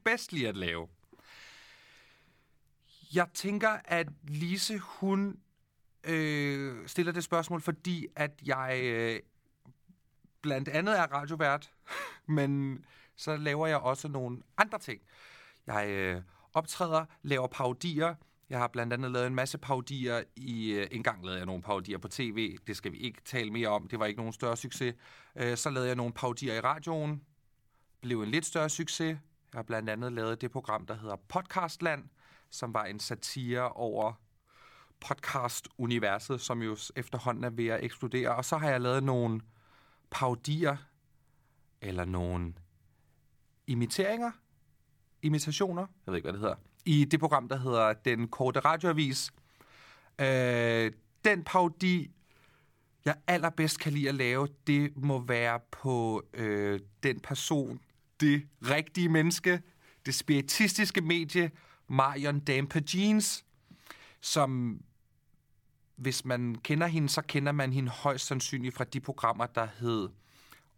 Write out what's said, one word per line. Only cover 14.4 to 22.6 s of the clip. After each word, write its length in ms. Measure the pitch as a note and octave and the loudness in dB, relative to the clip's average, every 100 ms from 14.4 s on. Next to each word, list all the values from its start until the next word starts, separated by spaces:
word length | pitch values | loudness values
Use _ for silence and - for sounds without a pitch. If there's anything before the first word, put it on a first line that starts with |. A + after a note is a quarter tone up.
| - - | -2 2
andre 220 | G#3 A3 | 2 0
ting. 220 | - G#2+ _ - - - - - - | -10 -12 _ -20 -20 -20 -20 -16 -4
Jeg, 220 | G#2+ G#2 | -2 -2
øh, 340 | G2 F#2 F2+ F#2 - - | 0 -2 -2 -8 -18 -6
optræder, 520 | D#3+ D#3+ - F3 D#3+ D#3+ - | -4 -4 -2 0 0 -2 -8
laver 240 | C#3+ C3+ B2+ | -2 0 -2
parodier. 680 | - B2+ B2 F3 D3+ E3 E3 _ _ - | -2 -2 -2 -4 0 -2 -2 _ _ -8
Jeg 80 | B2+ | -2
har 100 | A#2+ | -2
blandt 240 | A#2+ A#2 | -2 -2
andet 180 | A#2+ C3 | -2 -2
lavet 160 | B2 B2 | 0 0
en 80 | |
masse 240 | B2+ B2+ - | 0 -2 -4
parodier 640 | - C3 B2 C#3 B2+ A#2+ - - | -4 -4 -4 -4 -2 -2 -4 -10
i, 340 | C3 A#2 A2 | -6 -4 -2
øh, 180 | G2+ G2+ | 0 -2
engang 340 | A#2 A#2+ G2+ | -2 -2 -2
lavede 140 | F2+ F#2 | -4 -6
jeg 80 | F2+ | -4
nogle 160 | F#2 | -6
parodier 360 | F#2+ G2 F#2 F#2+ | -4 -4 -4 -8
på 100 | F#2+ | -8
T 120 | - | -6
V. 360 | A#2+ G#2+ G#2+ F#2 | -4 -2 -4 -4